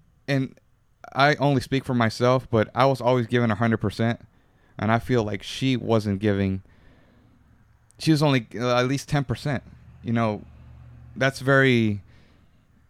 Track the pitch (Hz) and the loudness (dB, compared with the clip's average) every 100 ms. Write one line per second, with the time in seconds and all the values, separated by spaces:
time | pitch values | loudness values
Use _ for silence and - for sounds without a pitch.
0 | _ _ - 139 135 - _ _ _ _ | _ _ -4 -2 -2 -10 _ _ _ _
1 | - 127 143 - 143 131 - 135 - 120 | -8 2 2 4 2 0 0 -4 -2 0
2 | 110 - 123 127 - 113 107 117 139 127 | 0 2 2 2 0 0 0 2 2 2
3 | 117 127 113 120 117 101 117 113 104 - | 0 0 0 0 0 0 0 0 -2 -2
4 | 113 113 - _ _ _ _ - 107 117 | -2 -2 -12 _ _ _ _ -6 -2 0
5 | - 123 104 101 - - 131 123 107 113 | 0 0 0 -6 -10 -4 -2 -2 0 0
6 | 104 95 107 98 98 95 - _ - - | 0 0 0 0 0 -2 -10 _ -20 -20
7 | _ _ _ _ _ _ _ _ _ - | _ _ _ _ _ _ _ _ _ -4
8 | 156 147 151 131 110 104 123 123 127 139 | 0 2 2 0 -2 -6 0 0 0 -4
9 | - 143 131 113 151 123 - - - - | -4 -4 -4 -6 -6 -8 -10 -20 -20 -14
10 | 120 117 113 104 - - - - - - | -4 -2 -2 -4 -12 -20 -20 -20 -20 -20
11 | - - 135 - 131 135 135 120 110 101 | -20 -2 -2 -2 2 4 4 2 0 -4
12 | - - - _ _ _ _ _ | -12 -20 -20 _ _ _ _ _